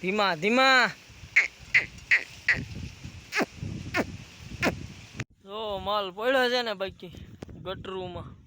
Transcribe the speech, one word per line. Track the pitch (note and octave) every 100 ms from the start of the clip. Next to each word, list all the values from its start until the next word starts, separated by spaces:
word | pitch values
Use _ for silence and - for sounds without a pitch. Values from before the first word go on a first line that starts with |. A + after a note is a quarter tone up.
ધીમા, | F3+ G#3+ G3 E3
ધીમા. | F#3+ B3 C4 C4 A3 - - - - - G#4 - - - - - - C4+ - - - - - - - - - - - - - - - - - F4+ - - - - - - F4 - - - - - - -
જો | F#3+ G#3 A3 G3
માલ | F#3+ G#3 G3
પડ્યો | F3+ A#3 C4+ B3
છે | B3
ને | A#3
બાકી | G3 G3 - F3+ - - - - -
ગટરોમાં. | F3+ F#3+ G3 F#3+ F3+ F3 D#3 -